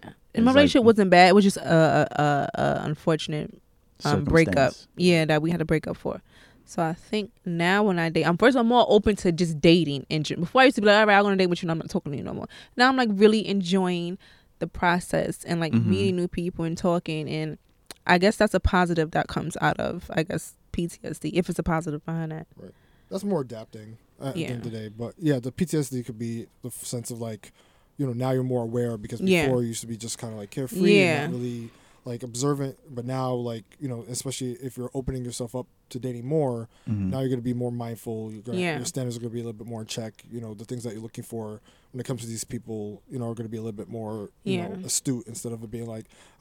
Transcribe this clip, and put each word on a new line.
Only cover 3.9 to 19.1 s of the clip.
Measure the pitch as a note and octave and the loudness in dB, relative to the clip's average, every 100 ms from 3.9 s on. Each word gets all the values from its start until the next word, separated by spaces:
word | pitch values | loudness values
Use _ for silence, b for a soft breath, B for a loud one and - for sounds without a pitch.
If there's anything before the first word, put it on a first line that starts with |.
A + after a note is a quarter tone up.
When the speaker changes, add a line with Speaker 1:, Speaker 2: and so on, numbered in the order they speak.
| - | -6
Speaker 1:
um, | D#3 D3 | 0 2
breakup. | C#3+ E3 D#3+ | 4 6 6
Speaker 2:
Circumstance. | - C3+ - - - | 4 2 0 -12 0
Speaker 1:
Yeah, | F3+ E3 D#3 | 4 4 4
that | D3+ | 2
we | D#3+ | 2
had | E3+ | -2
to | D#3 | 0
break | D#3+ - | 0 -2
up | - | -8
for. | - - - b b b | -6 -8 -12 b b b
So | - - | -10 -4
I | D#3+ | -2
think | F3 - G#3+ G3 _ | -4 -6 -6 -6 _
now | F#3 E3+ E3+ G3+ | -6 0 2 4
when | G#3+ F3 | 2 2
I | E3 | 0
date, | D#3+ | 2
I'm | D#3 E3+ | 2 6
first, | A3+ B3+ | 6 6
I'm | A3+ | 4
more | B3 - | 4 6
open | G3+ A3 G3+ | 6 4 0
to | F#3 | 0
just | D#3+ E3+ D3+ | 0 0 4
dating. | E3+ F3 D3 C#3+ - | 6 6 4 -2 -4
And | D#3 | -4
ju-, | D3 D3+ | -2 -4
before | E3 B3+ | 0 6
I | C4 | 6
used | - | 6
to | |
be | G#3 | 6
like, | G#3 | 6
"All | G#3+ | 8
right, | G3+ | 6
I'm | |
gonna | G#3 F#3+ | 6 4
date | F3+ | 2
with | F3 | 0
you, | E3+ | -2
and | |
I'm | E3 | -4
not | D#3 | -4
talking | F#3 - | -6 -6
to | C#3+ | -8
you | |
no | - | -8
more." | - - B B - | -8 -12 B B 2
Now | B3+ | 4
I'm, | C4 | 4
like, | A#3 | 2
really | G3 G#3+ A3 - | 6 6 6 0
enjoying | G3+ E3+ F#3+ F3+ F3 E3+ F#3 b b b - | -2 2 2 2 0 -4 -8 b b b -8
the | E3 | -8
process | - F3+ F3 - D#3+ E3 - | -2 0 0 0 -2 -2 -6
and, | - E3+ | -4 -2
like, | D#3+ | 0
Speaker 2:
Mm-hmm. | A2+ A2+ | 0 2
Speaker 1:
meeting | G3 G3 F3+ | 2 0 0
new | F3+ | -2
people | - F3 - | -4 -6 -4
and | E3 E3 | -4 -2
talking. | F#3 E3+ E3+ D#3 D3 | 0 0 0 -6 -4
And | D#3 D#3 D3+ _ _ - - - | -6 -6 -10 _ _ -20 -6 2
I | F3+ | 4
guess | G3 - | 4 4
that's | G#3 | 2
a | F#3+ | 2
positive | - F#3 F3 D#3+ D#3+ | 2 2 2 0 0